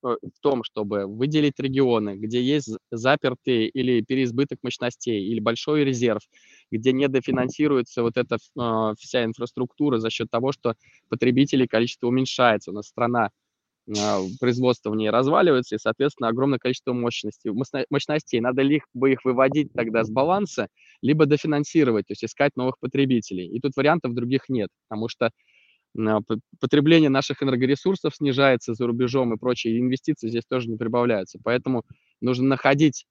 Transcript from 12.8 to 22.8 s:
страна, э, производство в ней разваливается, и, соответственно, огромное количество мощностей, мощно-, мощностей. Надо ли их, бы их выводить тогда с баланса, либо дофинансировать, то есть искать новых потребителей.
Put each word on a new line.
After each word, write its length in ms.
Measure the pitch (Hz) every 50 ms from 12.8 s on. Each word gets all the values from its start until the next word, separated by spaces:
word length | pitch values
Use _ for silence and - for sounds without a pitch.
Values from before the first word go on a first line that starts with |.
| 107 -
страна, 420 | _ - 120 117 123 120 110 101 _ _ _ _ _ _ _ _ _ _ _ -
э, 40 | 104 104 104 104 101 98 95 92 104 131
производство 520 | - 123 120 120 127 127 120 - _ 110
в 40 | 107
ней 140 | 110 110 107
разваливается, 680 | 107 117 131 135 156 - 190 143 - 127 123 - -
и, 40 | 110
соответственно, 500 | - 110 110 _ 139 147 - - 127 113
огромное 300 | 113 120 135 139 139 120
количество 340 | _ 127 131 - _ - 123
мощностей, 580 | 123 120 120 117 - - 107 - _ _ 117
мощно-, 340 | 101 110 135 - - 139 135 -
мощностей. 500 | 147 139 - - 151 156 - - - 120
Надо 200 | 113 123 127 131 135
ли 140 | 139 147 151
их, 60 | - _ _
бы 180 | 123 123 139 135
их 120 | 123 -
выводить 460 | 131 127 120 131 135 139 151 147 - _
тогда 300 | - 117 113 110 113 110
с 60 | 104
баланса, 560 | 107 127 135 160 180 202 208 170 - - 107 95 _ _ _ _ _ _
либо 240 | - 117 147 156 156
дофинансировать, 840 | 139 151 143 - 160 151 147 147 - - 165 151 127 113 107 98 _
то 40 | 104
есть 120 | - -
искать 300 | 113 - - 143 143 _ -
новых 220 | 127 127 127
потребителей. 680 | _